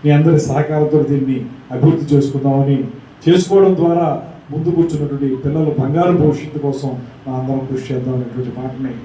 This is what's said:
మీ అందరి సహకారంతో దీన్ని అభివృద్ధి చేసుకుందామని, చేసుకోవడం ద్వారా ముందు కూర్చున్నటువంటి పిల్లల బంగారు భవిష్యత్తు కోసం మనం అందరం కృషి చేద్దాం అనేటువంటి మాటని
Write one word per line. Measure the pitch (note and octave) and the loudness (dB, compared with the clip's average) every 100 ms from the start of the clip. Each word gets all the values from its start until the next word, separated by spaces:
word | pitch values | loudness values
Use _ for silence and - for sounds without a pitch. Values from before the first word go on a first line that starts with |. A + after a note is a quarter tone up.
మీ | D3 D3 | 4 4
అందరి | D#3+ D3+ - | 6 4 2
సహకారంతో | C3+ D3+ D3+ D3 D3+ C3+ | -2 0 0 2 2 2
దీన్ని | C#3 C3 B2+ G#2+ - - B2+ | 0 0 -4 -6 -14 -10 2
అభివృద్ధి | D#3 - - | 2 2 2
చేసుకుందామని, | C#3+ B2+ C#3 C#3 C#3 C#3 C3+ - - - - D#3+ | 2 2 0 0 2 2 0 -2 -10 -20 -4 2
చేసుకోవడం | F3+ F#3 G3 F#3+ F3 | 2 4 4 4 4
ద్వారా | E3+ E3+ D#3+ C3+ - - - | 2 2 0 -2 -8 -18 -10
ముందు | D3+ E3 F3 | -4 0 2
కూర్చున్నటువంటి | - D3+ C#3+ C#3 C#3 B2+ | 0 0 -4 -2 -2 -2
పిల్లల | C#3+ D#3 D3+ C3+ | -2 0 0 0
బంగారు | C3+ D#3 F3+ F3 | 0 2 2 4
భవిష్యత్తు | D3+ C3+ - D3 C#3 | 2 2 -6 -6 -4
కోసం | C3 C#3 B2+ - - C3+ | -4 -6 -8 -12 -14 -8
మనం | C3 | -6
అందరం | C3 C3+ C3 | -4 -4 -4
కృషి | C3 - | -8 -4
చేద్దాం | B2+ B2+ B2+ | -6 -2 -4
అనేటువంటి | A#2+ A#2+ B2+ B2+ | -4 -6 -8 -8
మాటని | B2+ A#2+ C3 A2+ | -10 -8 -8 -8